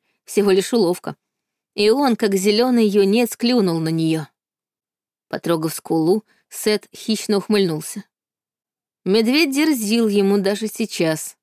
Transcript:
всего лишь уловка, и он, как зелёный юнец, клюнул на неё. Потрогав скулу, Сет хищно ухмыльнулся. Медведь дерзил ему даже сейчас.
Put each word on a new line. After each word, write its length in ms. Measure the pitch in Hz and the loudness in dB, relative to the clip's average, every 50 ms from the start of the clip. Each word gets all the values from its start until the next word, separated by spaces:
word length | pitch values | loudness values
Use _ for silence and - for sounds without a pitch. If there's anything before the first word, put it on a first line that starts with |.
| _ _ _ _ _ | _ _ _ _ _
всего 260 | - - 180 202 202 | -4 -2 0 2 2
лишь 220 | 190 196 190 - 254 | 2 2 0 0 0
уловка, 420 | 233 190 165 180 - - - 151 _ _ _ _ _ _ _ _ _ _ _ - | 0 2 0 0 -4 -8 -14 -14 _ _ _ _ _ _ _ _ _ _ _ -4
и 160 | - 208 214 | 0 2 2
он, 260 | 233 277 285 262 226 | 2 2 2 0 0
как 200 | - 233 202 196 | 0 0 0 0
зелёный 520 | 190 185 214 208 214 247 254 247 233 220 | 0 0 2 2 2 2 2 2 2 2
юнец, 500 | 208 190 208 196 196 208 240 240 226 - | 4 4 4 2 4 4 2 0 0 -2
клюнул 420 | - - 233 254 240 196 180 165 165 | -4 -2 0 2 2 2 2 0 -2
на 100 | 160 160 | -2 -2
неё. 380 | 165 160 160 160 160 156 151 - _ _ _ _ _ _ _ _ _ _ _ _ _ _ _ _ _ _ _ - | -2 0 0 0 0 -2 -4 -8 _ _ _ _ _ _ _ _ _ _ _ _ _ _ _ _ _ _ _ -12
Потрогав 440 | - - - 165 170 156 156 160 - | -10 -8 -2 -2 -2 -2 -2 -6 -8
скулу, 520 | - - - 165 160 160 170 196 214 - _ _ _ _ _ | -8 -6 -4 -2 0 2 2 0 0 -2 _ _ _ _ _
Сет 380 | - - - 214 214 208 - _ - | -12 -6 -2 -2 -2 -2 -4 _ -20
хищно 440 | - - - 220 - - - 208 | -12 -6 -4 -4 -4 -2 -2 -2
ухмыльнулся. 680 | 196 185 - 214 208 196 175 156 151 156 - - 208 - _ _ _ _ _ _ _ _ _ _ _ _ _ _ _ _ _ _ _ - | -2 0 0 0 2 2 0 -2 -4 -8 -12 -14 -14 -16 _ _ _ _ _ _ _ _ _ _ _ _ _ _ _ _ _ _ _ -4
Медведь 480 | 185 190 226 220 233 262 302 339 277 262 | 0 0 2 2 2 2 2 2 0 0
дерзил 540 | 277 311 320 294 233 220 202 226 233 226 | 0 2 2 0 0 0 0 0 0 2
ему 320 | 214 202 202 196 196 202 208 | 2 2 2 2 2 2 2
даже 280 | 185 190 208 196 220 | 0 0 -2 -2 -6
сейчас. 720 | 208 - - 226 - - - 175 160 156 151 - - - _ | -8 -6 -6 -8 -6 -2 -2 -2 0 -2 -4 -6 -14 -16 _